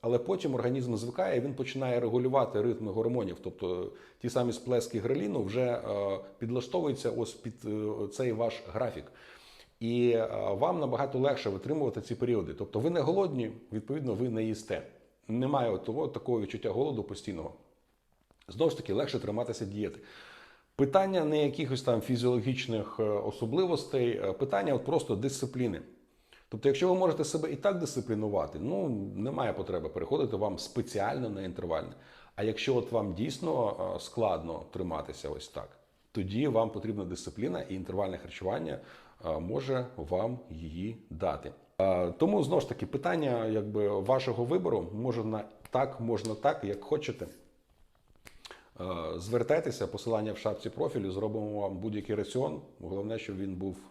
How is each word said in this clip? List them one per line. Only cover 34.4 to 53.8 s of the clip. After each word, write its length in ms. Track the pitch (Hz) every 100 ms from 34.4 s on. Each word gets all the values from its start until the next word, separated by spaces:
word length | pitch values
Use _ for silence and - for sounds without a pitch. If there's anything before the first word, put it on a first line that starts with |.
| 82 82 82
триматися 580 | - 90 78 76 71 73
ось 200 | 73 -
так, 200 | - - - _ _ _
тоді 360 | - 95 107 147
вам 220 | 113 113
потрібна 340 | 107 107 101
дисципліна, 580 | 90 90 - - 127 123
і 120 | -
інтервальне 440 | 95 87 92 95 87
харчування, 600 | - - 92 113 80 67 - - - -
е, 140 | 82 78
може 480 | 85 127 131 131 120 -
вам 420 | 76 90 113 123 -
її 460 | 80 80 80 101 113 -
дати. 420 | 80 92 73 - - - _
Е, 320 | 95 90 87
тому, 300 | 87 170 208
знову 180 | 135 165
ж 80 | -
таки, 180 | 123 101
питання 600 | 135 175 175 151 120 113
якби 420 | 107 104 104 101
вашого 560 | 101 98 131 131 113
вибору, 420 | 120 175 170 110 85
можна 500 | 104 123 117 110 110 104 - -
так, 300 | 127 135 -
можна 340 | 117 110 107
так, 300 | 107 139 147
як 200 | 101 101
хочете. 420 | - 151 - - 85 - - _ _ _ - _ _ - - - - - - -
Е, 40 | 90 85 80 87
звертайтеся, 680 | 92 117 117 151 160 117 101
посилання 460 | 101 - 113 107
в 60 | 104
шапці 320 | 110 104 -
профілю, 400 | - 151 123 98
зробимо 500 | 95 107 107 107 104
вам 180 | 101 95
будь-який 360 | 107 104 98
раціон. 480 | 104 101 127 143 107 - -
Головне, 380 | 87 95 107 113
щоб 180 | - 98
він 180 | 98
був 220 | 92 98 92